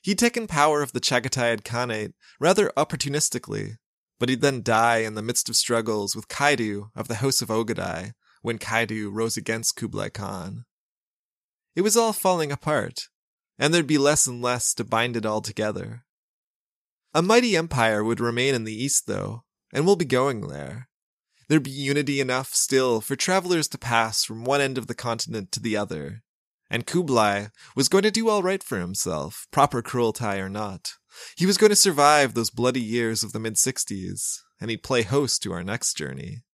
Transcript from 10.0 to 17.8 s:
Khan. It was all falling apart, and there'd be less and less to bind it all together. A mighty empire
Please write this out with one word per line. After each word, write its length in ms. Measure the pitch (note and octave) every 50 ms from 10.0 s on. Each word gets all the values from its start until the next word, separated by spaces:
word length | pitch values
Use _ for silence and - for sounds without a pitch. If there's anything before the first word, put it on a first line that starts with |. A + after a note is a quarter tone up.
| G2+ G#2
Khan. 560 | _ - G2+ G2 G2+ F#2 F2 F#2+ G#2+ A#2 A#2+ _ _ _ _ _ _ _ _ _ _ _ _ _ _ _ _ _ _ _ _ _ _
It 60 | E3+
was 140 | G3 G#3+ G3
all 180 | A#3 A#3 A3+ G#3+
falling 380 | - - F#3+ F3+ E3+ D#3 C#3+
apart, 560 | C#3+ - - D#3 D3+ C3 G#2 - - - - _ _ _ _ _ _ _ _ _ _
and 160 | - B2+ D3+ E3
there'd 140 | F3 D#3
be 100 | B2+ D3+
less 300 | C#3+ C#3 C#3+ D3+ D3+ -
and 140 | C3+ B2 A#2+
less 320 | A#2+ B2 B2 A#2+ - - -
to 80 | - A2+
bind 320 | A2 A#2 A2+ A#2 B2 A#2
it 100 | A2+ G#2+
all 160 | A2 G#2+ G#2+
together. 640 | - - - - G#2+ G#2+ G#2+ F#2+ F#2 A2 A2 A#2+ _ _ _ _ _ _ _ _ _ _ _ _ _ _ _ _ _ _ _ _ _ _ -
A 80 | D3+
mighty 340 | E3 F#3+ A3 A#3+ B3 A#3 G3
empire 480 | D#3+ E3 E3 - B2+